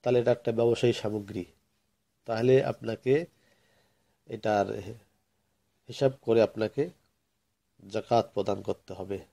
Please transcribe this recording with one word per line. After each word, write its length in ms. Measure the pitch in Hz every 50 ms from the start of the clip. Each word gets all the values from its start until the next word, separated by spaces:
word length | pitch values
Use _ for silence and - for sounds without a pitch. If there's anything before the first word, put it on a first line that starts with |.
তাহলে 160 | - 123 123 123
এটা 100 | 117 123 120
একটা 140 | - - 120 113 110
ব্যবসায়ী 340 | 117 117 113 - - 120 117 -
সামগ্রী, 420 | - 107 107 107 101 101 104 92 87 - _ _ _ _ _ _ _ _ _ _ _ _ _ _ _
তাহলে 260 | - 113 110 120 127 127 131 - -
আপনাকে 420 | 113 - 120 113 113 - _ 123 135 156 175 - _ _ _ _ _ _ _ _ _ _ _ _ _ _ _ _ _ _ _
এটার 400 | - - 107 - 110 107 101 98 98 110 110 87 98 113 113 _ _ _ _ _ _ _ _ _ _ _ _ _ _ _ _ _ -
হিসাব 220 | 117 - 143 131 131 _ _
করে 140 | 117 113 113 107
আপনাকে 360 | 104 - 107 107 107 - 139 147 180 - _ _ _ _ _ _ _ _ _ _ _ _ _ _ _ _ _ 101
জাকাত 420 | 98 101 110 - - 120 117 104 - _
প্রদান 220 | 101 101 104 101 98 95
করতে 240 | 107 95 - _ - 92 95
হবে। 180 | 92 92 101 92 90 _